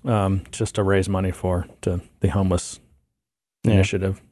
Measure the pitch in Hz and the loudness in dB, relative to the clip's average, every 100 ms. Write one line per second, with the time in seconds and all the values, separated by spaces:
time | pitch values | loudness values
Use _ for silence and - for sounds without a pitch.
0 | 131 110 95 98 - - 107 - 98 98 | 0 0 2 0 -4 -6 -6 -2 2 2
1 | 95 95 95 90 92 90 - - - 87 | 2 0 -2 -2 -2 -2 -4 -6 -4 -4
2 | - _ 101 90 95 87 - - _ _ | -8 _ -2 0 0 0 -4 -16 _ _
3 | _ _ _ _ _ _ - 104 95 98 | _ _ _ _ _ _ 2 4 4 2
4 | 95 98 _ | -2 -4 _